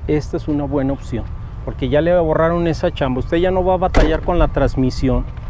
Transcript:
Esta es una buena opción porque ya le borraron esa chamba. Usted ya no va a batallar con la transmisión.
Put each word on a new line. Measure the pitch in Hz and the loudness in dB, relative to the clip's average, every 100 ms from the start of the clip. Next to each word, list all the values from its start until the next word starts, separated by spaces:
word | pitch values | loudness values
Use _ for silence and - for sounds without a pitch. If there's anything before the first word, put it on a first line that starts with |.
| - | -2
Esta | 151 - 165 | -2 -2 -6
es | - | -2
una | 147 | -2
buena | 139 139 135 | -2 -2 0
opción | 135 - 110 104 - - - - | -2 -4 -6 -6 -10 -10 -10 -10
porque | - 131 | -4 0
ya | 143 | 2
le | 165 180 | 4 2
borraron | 160 156 165 170 170 | 2 2 2 2 0
esa | 156 180 | 0 -2
chamba. | - 135 127 | 0 -2 -2
Usted | 127 170 | 0 0
ya | 185 | 2
no | 185 185 | 2 2
va | |
a | 185 | 2
batallar | 180 - 156 156 | 2 4 4 2
con | - 175 | 0 2
la | 147 | 2
transmisión. | 143 131 - 131 - 131 123 - - | 2 0 2 0 0 0 0 -2 -8